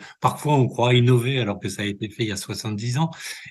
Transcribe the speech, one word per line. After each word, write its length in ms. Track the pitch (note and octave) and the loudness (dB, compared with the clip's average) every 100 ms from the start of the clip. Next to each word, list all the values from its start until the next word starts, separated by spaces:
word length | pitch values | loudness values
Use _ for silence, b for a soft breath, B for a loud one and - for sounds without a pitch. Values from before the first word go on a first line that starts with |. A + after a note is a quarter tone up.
| B B | B B
parfois, 360 | A#2+ - D3 C#3+ | -2 0 2 4
on 120 | A#2+ | 4
croit 280 | - A#2+ B2 | 2 4 6
innover 440 | A#2+ B2 A#2+ C3+ | 6 4 2 -2
alors 200 | G#2+ G2 | -2 -4
que 100 | G2 | -6
ça 140 | F#2 | -6
a 20 | G#2 | -6
été 240 | G2+ G#2 | -6 -8
fait 140 | - | -6
il 60 | A2 | -4
y 20 | |
a 60 | G2 | -4
soixante-dix 600 | - G#2 A2 G#2 A#2+ C3 | -8 -8 -6 -6 -2 0
ans. 140 | E3 B B B B | -2 B B B B